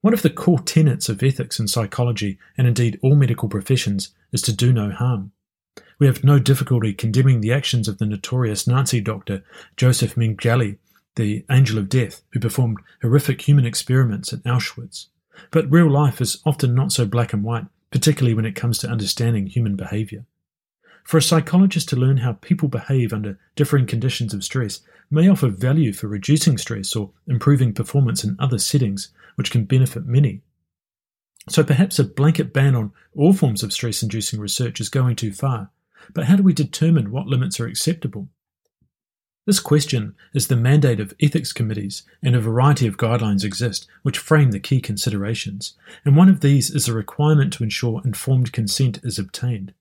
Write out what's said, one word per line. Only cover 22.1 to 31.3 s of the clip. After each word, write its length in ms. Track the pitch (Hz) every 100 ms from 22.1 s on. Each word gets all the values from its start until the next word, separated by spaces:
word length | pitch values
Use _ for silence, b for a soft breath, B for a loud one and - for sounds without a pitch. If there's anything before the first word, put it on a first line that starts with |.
| 135
how 160 | 117
people 340 | 110 - 185 147
behave 460 | 117 - 135 113
under 260 | 107 104 98 _
differing 300 | - 147 143 123
conditions 460 | 117 127 - 113
of 100 | 101
stress 380 | - 131 110 - b b b
may 180 | 151 180
offer 180 | 190 131
value 460 | 92 127 156 127
for 140 | 98 104
reducing 500 | 104 98 151 - 120
stress 380 | - 110 98
or 160 | 113 98 _ -
improving 460 | 120 143 143 123
performance 500 | 104 - 143 123 92
in 120 | 101 95
other 180 | 135 117
settings, 500 | - 143 120 98 - b b
which 160 | - -
can 120 | 123
benefit 400 | 101 131 131 -
many. 360 | 143 123 135 98 _ _ _ _ _ _ _ _ _